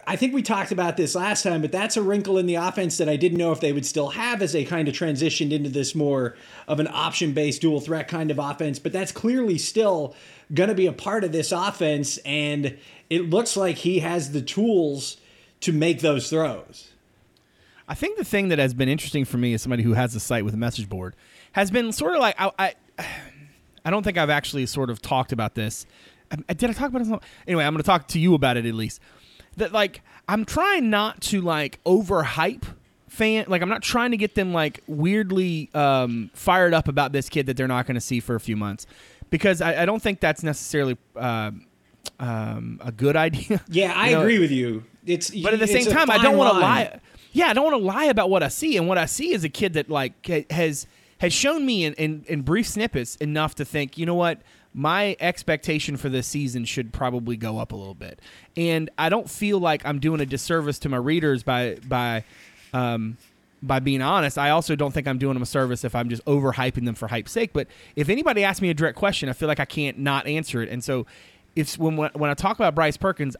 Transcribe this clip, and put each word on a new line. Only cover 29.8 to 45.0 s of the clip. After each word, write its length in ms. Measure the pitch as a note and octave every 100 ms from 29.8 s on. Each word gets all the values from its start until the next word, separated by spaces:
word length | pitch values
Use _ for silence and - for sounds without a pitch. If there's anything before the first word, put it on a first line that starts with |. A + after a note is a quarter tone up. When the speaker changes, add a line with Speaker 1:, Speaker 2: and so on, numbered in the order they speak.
| G3+ - - - -
Speaker 2:
I'm 180 | G#3+ G#3+
trying 440 | D4+ G4 F#4+ A3+
not 320 | G#3 G#3+ -
to, 180 | - G3+
like, 400 | F3 D#3 C#3+ -
overhype 800 | E3+ F#3+ F3+ F3+ B2+ D#3 F3+ B3+ - - _ _ -
fan-, 380 | - A3 A3 -
like, 140 | F3+
I'm 80 | F3+
not 140 | A3+
trying 260 | - A#3+ A#3+
to 80 | A3+
get 160 | G#3
them, 180 | G#3+ F#3
like, 300 | E3+ D3+ - -
weirdly, 840 | D3+ E3 G#3+ F#3+ F#3+ F#3 D#3+ C#3 D3+
um, 560 | C#3+ C3+ B2 A#2 G2+
fired 400 | - - F#3 F3
up 140 | E3 D#3
about 240 | C#3+ C3+
this 180 | C#3+ -
kid 160 | D#3 C3+
that 100 | B2+
they're 120 | C3
not 180 | B2 B2+
gonna 160 | A#2+
see 180 | - B2
for 140 | -
a 60 | A2+
few 160 | - G#2+
months, 320 | G#2 G2+ - - - - -
because 320 | D#3+ G3+ F3
I, 220 | E3+ D#3
I 20 | F3
don't 160 | A3
think 200 | A3 F#3+
that's 200 | E3 D3+
necessarily, 560 | D#3+ C#3+ - D3 C3+ B2 _ A2+
uh, 360 | B2 A2+ G#2+ G#2 - _ _ _ - -
um, 600 | B2 A2+ A2 A2 A#2 A2
a 80 | A#2+
good 240 | A2 C#3 D#3
<laughs> 120 | E3
idea. 340 | C#3 - G3+ -
Speaker 1:
Yeah, 240 | E3+ F#3 F3
I 140 | A#3
Speaker 2:
You 60 | D#3+
know? 60 |
Speaker 1:
agree 180 | A3 A3
with 100 | D#3
you. 360 | C3 A#2+ A2 A2+ _